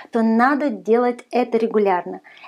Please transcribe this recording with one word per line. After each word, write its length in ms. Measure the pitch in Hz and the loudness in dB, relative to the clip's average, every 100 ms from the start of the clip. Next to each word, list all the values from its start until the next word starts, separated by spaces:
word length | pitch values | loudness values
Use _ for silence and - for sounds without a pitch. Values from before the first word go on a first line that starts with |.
| - | -6
то 120 | 233 | 0
надо 460 | 226 220 254 285 294 | 2 2 2 2 -2
делать 540 | 202 180 233 247 247 - | -4 0 2 2 -4 -6
это 280 | 233 240 226 | -4 -2 0
регулярно. 640 | 220 220 196 180 185 190 - - | 0 0 2 0 -4 -12 -16 -20